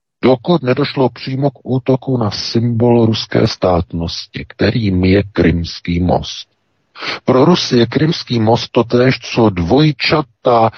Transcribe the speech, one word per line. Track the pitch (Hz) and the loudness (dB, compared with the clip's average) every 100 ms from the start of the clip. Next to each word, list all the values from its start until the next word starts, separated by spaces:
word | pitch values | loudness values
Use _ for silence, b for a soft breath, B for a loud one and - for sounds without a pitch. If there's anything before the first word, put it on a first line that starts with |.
| _ _ | _ _
dokud | 117 131 - 170 | 2 2 0 0
nedošlo | 127 123 143 143 127 | 0 -2 -2 0 -2
přímo | - - 135 143 | -2 -8 -2 -2
k | - | -4
útoku | - 127 - 131 - 123 | -4 -4 0 -2 -2 -2
na | 107 | -4
symbol | - - 120 120 113 120 120 113 | -6 -4 -2 -2 2 2 4 2
ruské | 110 - - 113 | 0 -2 0 0
státnosti, | - 92 87 - 85 85 - - - 71 | 0 0 0 -2 -6 -6 -8 -12 -14 -12
kterým | - 101 120 101 92 | -4 -2 0 0 0
je | 92 98 | 2 2
Krymský | 98 87 85 85 82 - - 87 | 0 0 0 0 -4 -8 -6 -2
most. | 90 - 78 - - _ _ _ _ B B B | 0 -2 -4 -14 -16 _ _ _ _ B B B
Pro | - 127 | 0 2
Rusy | 156 175 - 123 | 4 2 2 0
je | 117 | 2
Krymský | 135 156 - - 120 | 0 0 -2 -4 -2
most | 110 120 - | 2 0 0
totéž, | 120 113 123 127 - | -2 0 2 2 0
co | - - 110 | -4 0 2
dvojčata | 90 85 131 156 - - 156 - _ 127 117 113 | 2 2 2 2 0 -2 -2 -2 _ 0 2 2